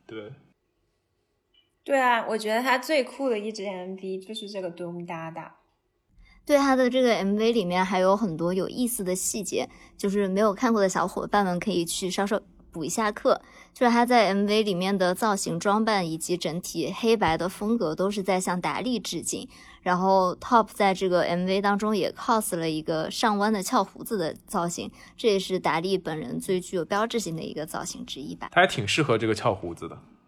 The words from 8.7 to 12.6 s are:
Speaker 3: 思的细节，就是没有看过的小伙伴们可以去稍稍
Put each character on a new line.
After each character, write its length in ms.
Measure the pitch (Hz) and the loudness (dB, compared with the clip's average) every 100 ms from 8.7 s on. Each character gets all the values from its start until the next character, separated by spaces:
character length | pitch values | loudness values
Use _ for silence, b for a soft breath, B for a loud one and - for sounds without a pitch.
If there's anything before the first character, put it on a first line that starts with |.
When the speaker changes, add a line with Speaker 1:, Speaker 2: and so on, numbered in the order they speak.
| - 240 | -2 -2
Speaker 3:
思 160 | - | -2
的 100 | 180 | -2
细 300 | 190 - 226 | -2 -4 -4
节， 240 | 185 - - B B - | -4 -4 -4 B B -4
就 140 | 202 | -2
是 160 | 202 196 | 0 2
没 140 | 190 | 4
有 120 | 214 | 2
看 200 | 196 240 | 2 2
过 100 | 226 | 4
的 60 | 190 | 2
小 180 | 170 175 | 2 -2
伙 180 | - | -4
伴 200 | - 208 | 0 2
们 160 | 196 175 | 2 0
可 100 | 208 | 0
以 140 | 180 | -2
去 260 | 170 - 185 | -2 -4 -4
稍 160 | 190 196 | -2 0
稍 140 | 208 - - | -2 -4 -20